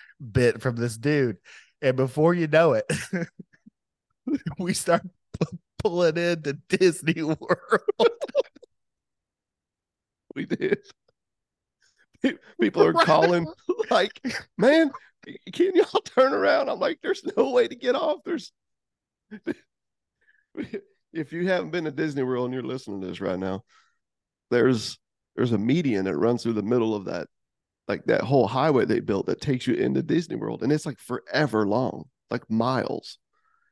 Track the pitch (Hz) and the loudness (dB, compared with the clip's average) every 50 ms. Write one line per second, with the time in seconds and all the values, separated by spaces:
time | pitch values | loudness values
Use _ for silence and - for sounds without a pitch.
0 | - - _ - - 117 98 131 123 120 - 110 - 131 117 117 117 120 110 113 | -20 -20 _ -18 -12 -4 2 4 4 4 4 2 -2 -4 -2 -2 -2 -4 -4 -2
1 | 113 147 151 147 135 117 101 - _ - - - - _ _ _ - 135 131 131 | -2 0 2 2 2 0 -2 -6 _ -20 -20 -20 -20 _ _ _ 0 0 2 2
2 | 135 127 - 151 151 170 175 175 165 151 147 160 170 160 127 110 - - 156 139 | 0 0 0 2 2 2 2 2 0 2 4 6 6 6 4 2 0 -2 -4 -4
3 | - - - 175 170 - _ - - _ _ _ _ - - _ _ _ _ _ | -4 -6 -6 -6 -6 -8 _ -16 -20 _ _ _ _ -20 -20 _ _ _ _ _
4 | _ _ _ _ _ - 302 262 - 165 - - 185 175 196 - - - 170 165 | _ _ _ _ _ -4 -4 -4 -4 -8 -8 -6 -4 -4 -4 -2 0 2 2 2
5 | - 180 - _ _ _ - - 170 - - 170 _ _ _ - - 208 170 175 | 0 -4 -16 _ _ _ -6 -4 -4 -4 -4 -8 _ _ _ -4 -2 -2 2 2
6 | 180 165 156 170 170 170 175 165 147 143 139 139 - - - 180 190 180 165 - | 2 2 2 2 0 0 0 -2 -2 -4 -6 -6 -4 -4 2 4 4 4 4 2
7 | - 151 165 156 160 151 156 - - - 180 - - - 233 - - - - - | 0 -2 -2 0 -2 -4 -4 -4 -2 -2 -2 -2 0 0 -2 0 0 -2 0 2
8 | - - 466 - 587 - - 571 - - _ _ - - _ _ _ _ _ _ | 2 2 2 -2 -8 -6 -4 -4 -4 -4 _ _ -20 -20 _ _ _ _ _ _
9 | _ _ _ _ _ _ _ _ _ _ _ _ _ _ _ _ _ _ _ _ | _ _ _ _ _ _ _ _ _ _ _ _ _ _ _ _ _ _ _ _
10 | _ _ _ _ _ - - - - - - - - - - - - - - _ | _ _ _ _ _ -14 -12 -10 -8 -6 -4 -4 -2 -2 -2 -2 -4 -8 -20 _
11 | _ _ _ _ _ _ _ _ _ _ _ _ _ _ _ _ _ _ _ _ | _ _ _ _ _ _ _ _ _ _ _ _ _ _ _ _ _ _ _ _
12 | _ _ _ _ - 269 - - _ - - - - 202 - - - 165 165 339 | _ _ _ _ -2 -2 -2 -4 _ -14 -2 0 0 2 4 4 4 6 6 4
13 | 330 - 156 160 160 170 175 175 170 311 330 - _ - 359 480 453 - - 370 | 4 4 6 6 6 4 4 2 0 -2 -8 -8 _ -6 -4 -4 -2 0 2 2
14 | 392 - - - - 254 - - - - _ - 196 262 302 330 320 277 - - | 2 0 -4 -8 -8 -8 -8 -8 -10 -12 _ 2 4 6 6 6 4 2 0 -8
15 | - _ _ _ - - - - _ - - - 349 381 370 349 381 - - - | -18 _ _ _ -20 -20 -20 -18 _ -6 -2 0 0 4 4 4 2 2 0 -4
16 | - - - - 262 269 240 196 190 196 214 - - - - - - - - - | -4 0 2 4 4 4 2 2 2 2 2 2 0 -2 -2 -2 -2 -4 -4 -4
17 | - 302 381 - - 277 - - 269 269 254 247 233 - 247 247 262 247 247 269 | -4 -4 -4 -4 -6 -4 0 0 0 2 2 2 0 0 -2 -4 -2 -2 -2 0
18 | - - - - - 349 349 269 - - _ _ _ _ _ _ _ _ _ _ | 0 -2 -4 -4 -6 -6 -6 -6 -8 -12 _ _ _ _ _ _ _ _ _ _
19 | _ _ _ _ _ _ 214 214 - - - - _ _ _ _ _ _ _ _ | _ _ _ _ _ _ -20 -12 -10 -10 -10 -10 _ _ _ _ _ _ _ _
20 | _ _ _ _ _ _ _ _ _ _ _ - - - - 196 - _ _ _ | _ _ _ _ _ _ _ _ _ _ _ -12 -12 -10 -12 -14 -14 _ _ _
21 | _ _ - 165 151 - 156 170 180 190 185 175 - 160 156 175 160 156 143 135 | _ _ -10 -10 -10 -8 -6 -4 -2 0 0 -2 -2 -4 -6 -6 -6 -6 -4 -4
22 | 156 156 139 139 131 127 123 123 123 123 127 131 120 131 127 127 - 107 101 98 | -4 -4 -2 -2 -2 -2 -2 -2 -4 -4 -6 -6 -8 -8 -10 -10 -10 -10 -10 -8
23 | 95 92 90 87 98 95 92 90 95 95 95 98 - _ _ _ _ _ _ _ | -8 -8 -8 -6 -4 -4 -4 -4 -4 -4 -6 -6 -10 _ _ _ _ _ _ _
24 | _ _ _ _ _ _ _ _ _ - 123 123 117 131 127 110 104 - - - | _ _ _ _ _ _ _ _ _ -2 2 2 4 4 2 0 -2 -8 -12 -14
25 | _ _ _ _ _ _ _ - 123 123 117 101 104 117 139 170 170 139 110 98 | _ _ _ _ _ _ _ -2 0 0 0 0 0 2 2 2 2 0 0 0
26 | 95 95 85 71 90 117 123 117 - 117 113 107 98 107 120 123 113 110 107 104 | 0 -2 -2 0 0 0 0 0 -2 -2 -2 -2 0 0 0 0 2 0 -2 -4
27 | 95 - 85 87 78 - _ _ _ _ _ _ _ _ _ _ _ - 104 - | -6 -8 -8 -8 -8 -12 _ _ _ _ _ _ _ _ _ _ _ -6 -6 -4
28 | - - 117 - 110 110 139 135 117 101 120 127 139 160 143 123 110 - 110 - | 0 0 0 2 2 2 4 4 4 2 2 0 2 2 4 4 2 2 0 0
29 | 101 101 104 95 - - 95 - - - 135 127 - 131 117 - - - 135 135 | 0 -2 -2 -2 -2 -4 -4 -4 -4 -4 -4 -2 -2 -2 -2 0 0 0 0 -2
30 | - - - 165 170 - 107 113 107 110 113 101 - 123 151 151 - 165 117 - | -2 -2 -2 -2 -2 -4 -6 -8 -6 -8 -8 -4 -2 -2 -2 -2 -2 -6 -12 -12
31 | - - 120 - - - 101 135 151 131 110 107 107 98 101 120 131 107 - - | -10 -10 -10 -10 -8 -4 -2 0 0 2 2 2 2 2 0 0 -2 -2 -6 -8
32 | - - _ _ _ - - 127 - - 110 113 117 127 131 123 - - - - | -14 -18 _ _ _ -8 -8 -8 -6 -4 -2 0 0 0 0 -2 -2 -4 -6 -8
33 | - - - - _ _ _ _ _ _ _ _ _ _ | -10 -14 -18 -20 _ _ _ _ _ _ _ _ _ _